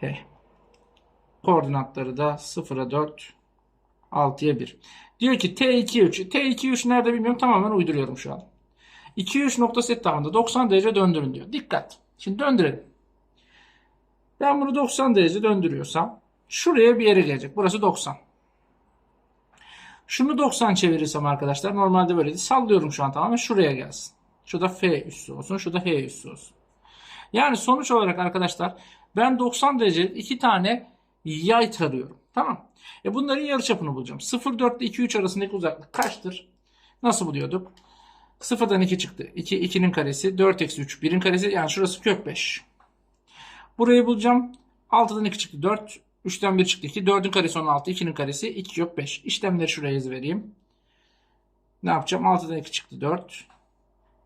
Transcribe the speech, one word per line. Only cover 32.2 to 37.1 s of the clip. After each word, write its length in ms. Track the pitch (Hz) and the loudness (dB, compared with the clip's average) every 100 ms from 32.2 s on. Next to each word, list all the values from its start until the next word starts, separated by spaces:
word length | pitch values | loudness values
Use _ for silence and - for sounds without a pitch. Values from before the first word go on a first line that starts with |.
| _ | _
Tamam. 320 | - - - - _ - - 196 | -4 -2 -4 -12 _ -20 -10 -6
E 80 | |
bunların 280 | 240 285 277 | -4 -2 -2
yarıçapını 540 | 294 262 - 202 156 131 | -2 -2 0 -2 -4 -8
bulacağım. 260 | 127 - | -10 -12
Sıfır 380 | - 247 269 233 | -8 -6 -4 0
dört 220 | 240 247 | 0 0
ile 60 | 233 | -6
iki 140 | 247 | -2
üç 140 | 240 214 | -2 0
arasındaki 400 | 190 196 196 202 | -2 -4 -6 -4
uzaklık 380 | 165 - - | -6 -6 -8
kaçtır? 540 | - - - 185 185 - _ _ _ _ _ | -4 -4 -6 -12 -14 -18 _ _ _ _ _
Nasıl 240 | 240 | -2